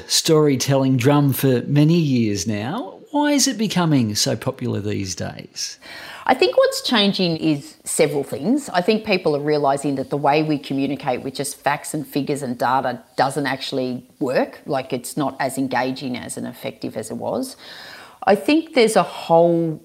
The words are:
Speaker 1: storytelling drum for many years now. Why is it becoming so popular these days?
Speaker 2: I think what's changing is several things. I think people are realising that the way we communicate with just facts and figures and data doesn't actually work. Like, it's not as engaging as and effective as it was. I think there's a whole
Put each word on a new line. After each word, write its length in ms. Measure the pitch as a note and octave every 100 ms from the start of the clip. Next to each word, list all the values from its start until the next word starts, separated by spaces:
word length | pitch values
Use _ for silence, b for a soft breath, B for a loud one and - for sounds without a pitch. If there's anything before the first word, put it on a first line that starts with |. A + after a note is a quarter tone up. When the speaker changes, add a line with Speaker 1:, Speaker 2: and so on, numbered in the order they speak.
| -
Speaker 1:
storytelling 880 | - - D#3 D3+ C3 - C#3 C3+ C3
drum 360 | A#2+ C#3+ C#3+
for 280 | B2+ C3+ B2 -
many 280 | C#3+ D3+ F3
years 480 | D3+ B2+ A2+ G2+ G2
now. 480 | G#2 A2 G3+ - - -
Why 220 | D4 D4
is 140 | C#4+ C#4
it 100 | G#3+
becoming 580 | G#3+ F3+ E3+ C#3+ A2+ G#2
so 200 | - A#2
popular 440 | - - B2 A2
these 360 | G#2 G2+ F#2+ F2+
days? 640 | F#2+ D#2 - - - - B B B B B
Speaker 2:
I 80 | C4
think 200 | F#4 -
what's 260 | C5+ -
changing 540 | - A#3+ G3+ G3 F3+ D#3+
is 380 | D#3+ D3 - -
several 400 | - - D3+ D3
things. 460 | C3+ - D#3 C#4+ -
I 120 | F3+
think 220 | F3+ A3
people 320 | A3 F#3 F3+ C#3+
are 60 |
realising 540 | D3 D3+ C#3+ C#3+ D3+ C3+
that 160 | C3
the 60 | D3
way 260 | C#3+ D3
we 160 | D#3 D3
communicate 640 | - C3+ C#3 C#3+ C#3+ B2+
with 100 | C#3
just 240 | C3+ C#3 -
facts 360 | - D3 - D#3
and 100 | C3+
figures 380 | D3 C#3 C#3
and 120 | C3+ A#2+
data 480 | B2 C3 B2+ A#2+ - -
doesn't 300 | C3+ D3 C3+
actually 580 | C3+ - C3+ B2+ B2+ - _
work. 420 | C#3+ D3 C4+ - -
Like, 260 | C3+ B2+
it's 240 | C3 - -
not 180 | C3+ C3
as 180 | C#3 C3
engaging 580 | C3+ B2+ C3 C3 C3+ B2
as 220 | - -
and 80 | A#2+
effective 500 | A#2+ - - B2+ A#2
as 140 | A2
it 80 | A#2+
was. 400 | A2+ A3 C4 - B B B B B B -
I 80 | G3+
think 400 | - D#4 D#4+ -
there's 200 | A3+ G#3+
a 60 |
whole 840 | E3+ - - E3 E3+ E3+ E3 D3+